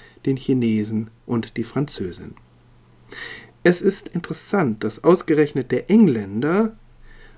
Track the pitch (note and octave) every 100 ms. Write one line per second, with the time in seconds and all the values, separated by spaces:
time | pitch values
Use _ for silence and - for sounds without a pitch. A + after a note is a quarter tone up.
0 | - - C#3 C3 - C3 A#2 G#2+ G#2+ A2
1 | A2 - - A#2 A2 - A2+ - D3 -
2 | F#2 E2 - - - _ _ - _ -
3 | - - - - - - F3 F3 - -
4 | - F3 - D#3 - G3+ E3 G#3+ G#2+ -
5 | D#3+ F3+ - D3+ D3 C#3 B2 B2 - G#3+
6 | G3+ A2+ G2 G#2 D3 F#3+ A3+ - - -
7 | - - -